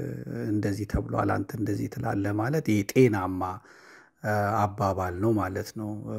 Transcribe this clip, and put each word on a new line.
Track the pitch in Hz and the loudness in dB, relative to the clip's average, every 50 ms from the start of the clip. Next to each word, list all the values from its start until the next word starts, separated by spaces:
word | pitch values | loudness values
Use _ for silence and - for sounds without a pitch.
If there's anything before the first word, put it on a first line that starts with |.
| - 123 123 123 123 - 120 120 120 | -6 -6 -8 -8 -10 -8 -8 -6 -4
እንደዚህ | 113 104 104 104 104 98 104 104 - | -2 0 0 2 0 0 -2 -4 -2
ተብሏል፣ | - 107 107 - 113 113 104 101 | -2 -2 -2 0 0 0 2 2
አንተ | 101 101 98 - - | 0 0 -2 -4 -4
እንደዚህ | 110 104 104 101 110 117 113 | -4 -2 -2 -2 -2 -2 -4
ትላለህ | - 123 120 113 - 101 98 101 104 | -4 -4 -4 -2 -2 0 0 0 0
ማለት | 104 110 131 151 160 - | 0 0 0 0 0 2
ይሄ | 110 107 101 98 - | 2 2 2 2 2
ጤናማ | - 131 131 120 104 98 90 92 92 92 92 90 92 - - - - - - - - - - _ _ - - 107 104 104 104 101 113 | 6 6 8 8 6 4 0 0 -2 -2 -4 -4 -6 -8 -14 -20 -20 -20 -20 -20 -20 -20 -20 _ _ -8 -2 0 0 2 2 2 2
አባባል | 107 104 101 101 101 101 98 95 95 92 90 87 | 2 2 0 0 0 0 0 2 0 -2 -4 -2
ነው | 90 101 117 | 0 2 2
ማለት | 113 104 92 92 95 104 107 - - | 2 2 0 -2 -2 -4 -6 -6 -8
ነው። | 110 107 104 107 104 107 110 110 | -8 -8 -6 -8 -8 -8 -8 -6